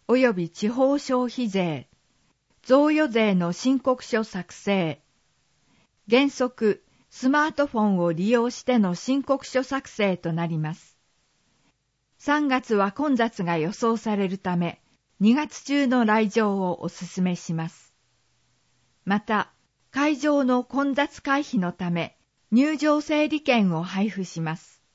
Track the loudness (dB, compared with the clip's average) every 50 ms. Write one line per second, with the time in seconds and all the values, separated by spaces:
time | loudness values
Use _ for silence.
0 | _ 0 2 4 4 4 2 0 -4 -6 -6 -4 -4 -2 0 2 2 2 2 0
1 | -2 -2 -2 0 -2 -2 -4 -4 -4 -2 -2 -2 -2 -2 -2 -6 -8 _ _ _
2 | _ _ _ _ _ _ _ _ _ _ _ _ _ 4 4 6 6 4 4 2
3 | 2 2 2 2 2 4 2 2 0 0 -2 -2 0 0 0 0 0 -2 -2 -2
4 | -2 -4 -2 -2 -2 -4 -6 -12 -12 -12 -14 -8 -2 0 0 0 0 -2 -4 -8
5 | _ _ _ _ _ _ _ _ _ _ _ _ _ _ _ _ _ _ _ _
6 | _ 0 2 2 2 2 0 -2 -4 -4 -2 0 0 0 0 0 _ _ _ _
7 | _ _ -10 -4 0 2 2 2 2 0 0 -2 -2 -2 0 0 2 2 2 2
8 | 2 0 0 0 0 2 2 2 2 0 -4 -4 -2 0 2 2 2 2 0 -4
9 | -4 -2 -2 -2 0 -2 -2 -4 -4 -4 -4 -4 -4 -2 -4 -8 -8 -8 -6 -2
10 | 0 0 0 -2 -4 -4 -4 -4 -4 -4 -4 -4 -6 -6 -8 -10 -16 _ _ _
11 | _ _ _ _ _ _ _ _ _ _ _ _ _ _ _ _ _ _ _ _
12 | _ _ _ _ -2 0 0 2 2 2 0 0 0 0 0 2 2 0 -2 -2
13 | -2 0 2 2 0 0 -2 -4 -4 -2 -2 -2 -2 -2 -4 -2 -2 0 0 -2
14 | -2 -4 -2 -2 -2 -2 -4 -6 -4 -4 -2 -2 -2 -4 -6 -10 _ _ _ _
15 | _ _ _ 0 4 4 4 4 2 -4 -8 -12 -6 -2 0 2 2 2 2 2
16 | 2 4 4 2 2 2 2 0 0 0 0 -2 -2 -4 -4 -4 -6 -10 -10 -10
17 | -14 -10 -4 -2 -2 -2 -2 -4 -6 -6 -6 -6 -6 -8 -10 -16 _ _ _ _
18 | _ _ _ _ _ _ _ _ _ _ _ _ _ _ _ _ _ _ _ _
19 | -6 -4 -4 -2 -2 -2 -2 -2 -4 -4 _ _ _ _ _ _ _ _ -4 -2
20 | 0 0 0 0 0 0 2 2 2 2 0 0 -2 -2 -2 -2 -2 0 0 0
21 | -2 -2 -4 -8 -4 -2 -2 -2 -2 -2 -2 -2 -2 -2 -4 -6 -4 -4 -2 -2
22 | -4 -6 -10 _ _ _ _ _ _ 0 2 4 4 2 2 0 2 2 2 2
23 | 0 0 0 0 0 0 -2 -2 0 2 2 4 4 2 0 -2 -4 -4 -4 -2
24 | -2 -2 -2 -6 -8 -8 -8 -6 -6 -6 -6 -8 -10 -18 _ _ _ _